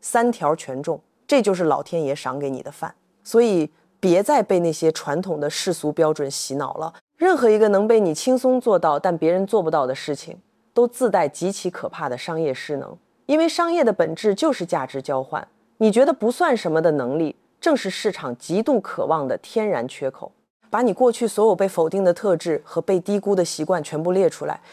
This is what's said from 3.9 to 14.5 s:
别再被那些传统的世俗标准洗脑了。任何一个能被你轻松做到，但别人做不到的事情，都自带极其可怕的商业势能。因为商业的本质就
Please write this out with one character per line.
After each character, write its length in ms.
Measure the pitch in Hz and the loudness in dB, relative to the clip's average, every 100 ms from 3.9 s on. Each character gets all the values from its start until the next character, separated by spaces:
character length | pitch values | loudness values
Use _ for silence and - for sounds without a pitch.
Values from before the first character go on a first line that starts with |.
| _ | _
别 240 | 180 175 | 2 4
再 180 | 208 294 | 4 2
被 180 | 208 185 | 4 2
那 120 | 170 | 2
些 180 | 156 160 | 2 0
传 300 | 160 - 151 | 0 -4 -4
统 180 | 190 151 | -4 -4
的 80 | 147 | -4
世 240 | - - | -4 -4
俗 200 | 165 151 | -2 -2
标 200 | 151 156 | 2 0
准 180 | 156 139 | 2 -4
洗 240 | - - 135 | -6 -8 -6
脑 180 | 135 | -6
了。 180 | - 160 - _ _ | -6 -10 -12 _ _
任 180 | 359 339 | 2 4
何 140 | 233 | 4
一 80 | 214 | 6
个 120 | 214 | 4
能 180 | 196 214 | 4 4
被 140 | 226 | 4
你 120 | 185 | 4
轻 240 | 156 - 254 | 0 0 2
松 220 | 254 254 | 2 2
做 180 | 240 185 | 2 2
到， 220 | 160 147 | 2 2
但 180 | 185 170 | 0 0
别 140 | 160 | 2
人 160 | 185 196 | 2 0
做 160 | 220 | 0
不 80 | 160 | 2
到 160 | 156 127 | 0 0
的 80 | 135 | -4
事 180 | - | -6
情， 240 | 143 - - _ _ _ | -8 -10 -20 _ _ _
都 120 | - 240 | 0 0
自 240 | - 247 | 2 0
带 200 | 190 147 | 2 0
极 200 | - 180 | -2 -6
其 220 | 196 185 | -4 -6
可 160 | - - | -6 -10
怕 220 | - 147 | -8 -6
的 80 | 123 | -6
商 220 | - 160 | -6 -4
业 140 | 156 | -2
势 220 | 127 - 143 | -4 -6 -8
能。 200 | - - _ _ - | -8 -16 _ _ -2
因 140 | 302 | 2
为 80 | 330 | 2
商 240 | 320 339 | 0 0
业 140 | 339 247 | 2 2
的 80 | |
本 200 | 202 165 | 2 -2
质 220 | 165 214 196 | 0 -2 0
就 160 | 311 | 0